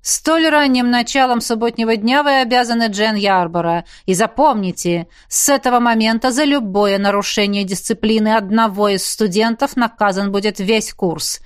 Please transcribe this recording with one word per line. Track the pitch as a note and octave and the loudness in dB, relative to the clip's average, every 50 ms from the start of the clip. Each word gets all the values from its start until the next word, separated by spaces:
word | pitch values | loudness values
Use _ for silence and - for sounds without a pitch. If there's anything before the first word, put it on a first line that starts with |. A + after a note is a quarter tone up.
| _ - | _ -4
Столь | - - - D4+ D#4+ E4 D#4+ D#4+ | -6 -2 0 0 2 2 2 2
ранним | D4+ D4 C#4+ C4+ B3+ B3 B3 A#3+ | 2 2 2 2 2 2 2 2
началом | A#3+ A#3+ A#3 - - C#4 C4 B3+ B3 A#3 | 0 0 0 0 0 0 2 2 2 -2
субботнего | - - A#3 A3 A#3 A#3 A3+ - A3+ A3+ A3+ | -2 -4 -4 -2 -2 -2 -2 -2 0 0 0
дня | G#3+ G#3 A#3 C4 D4 | 0 0 0 2 2
вы | D4 C#4+ C#4 C4+ | 2 2 2 2
обязаны | C4 A3+ B3 B3 B3 A#3 A#3 A#3 A#3 | 2 2 2 0 0 0 0 -2 -2
Джен | A3+ G3 G3 G#3+ A3 G#3+ | -2 0 0 -2 0 0
Ярбора. | G#3 G3+ G3+ F#3+ F#3 F3 E3 E3+ F3 E3+ E3+ E3+ E3+ E3+ - - - _ | 0 0 2 2 2 0 0 -2 -2 -2 0 -2 -2 -4 -10 -20 -10 _
И | - F#3 | -4 0
запомните, | F3 A3+ A3 - - D4 D#4 B3 G#3+ G3 F3+ F3 - - F3 E3+ E3+ E3+ - - - - | 0 0 -2 0 2 2 2 2 0 -2 -4 -6 -4 -2 -2 -2 -2 -4 -10 -18 -20 -16
с | _ - - - - | _ -4 -2 0 2
этого | C#4 C4+ - B3 B3 A#3+ | 0 0 2 0 0 2
момента | A#3+ A#3+ A3+ A3+ A3 A3 A3+ A3+ - C4+ | 2 2 2 2 2 0 0 0 0 0
за | A#3 C4 D4+ | 0 2 2
любое | C#4+ C#4+ C#4+ A3+ G3 F#3 G3+ G#3 G3+ G3 G3 | 2 2 0 -2 -2 0 0 2 2 2 2
нарушение | G3+ G3+ G3+ G3+ G3 - - A3 G3+ G3+ G3+ G3+ G3+ | 0 0 0 0 -2 -2 -2 -2 0 0 0 -2 -4
дисциплины | F#3 G3 F3+ - - F3+ - - G#3+ A3 A3 G#3+ G#3+ G#3+ | -4 -6 -8 -4 -4 -4 -2 0 0 2 2 2 2 2
одного | A3+ G3+ F#3 G#3+ A3+ A3+ A3 F#3 G3+ G#3 G#3 | 0 0 0 0 2 2 0 0 0 0 0
из | G3 F#3 - | 0 -2 -2
студентов | - - - A3 G#3 E3+ G#3+ A3 A3+ A#3 - C#4 C#4 - | -6 -2 -2 -2 0 2 0 0 0 0 -2 -4 -2 0
наказан | B3+ A#3+ A3 - - G#3 G3+ F3+ F#3+ G3+ G3 | -2 -2 -2 -2 -2 -2 0 0 -2 -4 -2
будет | G3 G3+ G3 G#3+ G3+ - | -2 -2 -2 -4 -4 -4
весь | F#3+ F#3 A3+ A3 G#3+ - | -2 0 0 0 0 -4
курс. | - - G3 F3 D#3+ D3+ - - - - - | -8 -4 -4 -4 -4 -4 -6 -8 -8 -10 -14